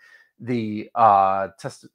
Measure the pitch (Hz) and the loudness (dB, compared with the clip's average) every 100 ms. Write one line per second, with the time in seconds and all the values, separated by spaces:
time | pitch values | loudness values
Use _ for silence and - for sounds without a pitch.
0 | _ _ _ _ 113 123 107 107 - - | _ _ _ _ -6 -6 -6 -10 -10 2
1 | 117 98 95 95 95 - 135 - - | 4 4 2 -2 -6 -10 -16 -16 -20